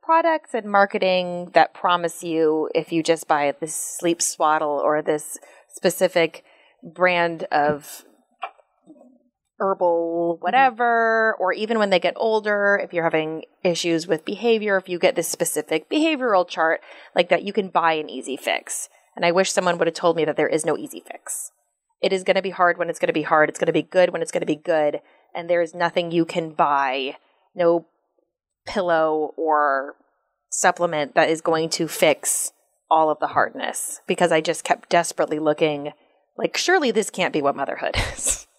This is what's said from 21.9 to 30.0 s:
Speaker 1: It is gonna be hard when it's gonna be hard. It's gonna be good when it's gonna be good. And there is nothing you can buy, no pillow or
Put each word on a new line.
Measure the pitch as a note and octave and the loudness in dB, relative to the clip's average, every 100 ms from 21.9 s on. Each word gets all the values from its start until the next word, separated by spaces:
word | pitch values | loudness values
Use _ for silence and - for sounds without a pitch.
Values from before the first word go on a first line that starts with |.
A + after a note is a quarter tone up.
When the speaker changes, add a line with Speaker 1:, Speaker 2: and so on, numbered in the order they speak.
| _ | _
Speaker 1:
It | F#3+ | -2
is | F#3+ | -2
gonna | F#3 F#3+ | 0 0
be | F#3+ | 0
hard | F3 F3+ F3 | 0 2 2
when | E3+ | -2
it's | E3 | -2
gonna | F3 | -2
be | E3 | 0
hard. | D3+ D#3+ D3+ | 2 4 4
It's | D#3 | 2
gonna | E3+ | 0
be | D#3+ | 0
good | D3+ F#3 F3+ | 0 2 2
when | F3 | 0
it's | D#3+ | -6
gonna | F3+ | -6
be | F3 D3+ | -4 -4
good. | E3 D#3+ D3+ B2 _ _ _ | 0 0 2 -2 _ _ _
And | - E3+ | -12 -2
there | F3 | 0
is | E3+ | 0
nothing | - E3+ F3 E3+ | -2 -2 -2 -2
you | E3+ | 0
can | E3 F#3 D#3+ | 0 -2 -6
buy, | D#3 D#3+ C#3+ C#3 C3+ C3+ - _ _ _ | 0 2 2 0 -2 -6 -10 _ _ _
no | - F3 E3+ E3 _ _ _ _ _ _ _ - | 0 4 4 0 _ _ _ _ _ _ _ -8
pillow | A3 F3+ E3 D#3+ D#3 D3+ - | -4 0 2 2 0 -4 -4
or | D#3+ D3+ D3 C3+ C#3 - | 0 2 2 0 -4 -14